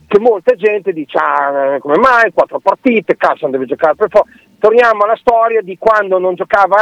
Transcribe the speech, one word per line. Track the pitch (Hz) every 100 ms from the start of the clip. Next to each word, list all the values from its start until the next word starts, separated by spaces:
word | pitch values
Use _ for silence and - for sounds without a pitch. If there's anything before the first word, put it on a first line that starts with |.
| -
che | 208
molta | 233 214 -
gente | 214 208 208 185
dice: | 160 143 160
"Ah, | 151 143 143 139 135 139
come | 147 160
mai? | 262 240 220
Quattro | 165 143 143
partite, | - 185 262 220 - -
Carlson | 170 135 147
deve | 131 127
giocare | 131 156 151
per | 202
forza". | 214 - _ _ _
Torniamo | 214 233 240 214
alla | 208 226
storia | - 226 226 226
di | 185 185
quando | 226 214 196 185
non | 185 175
giocava | 185 208 185 202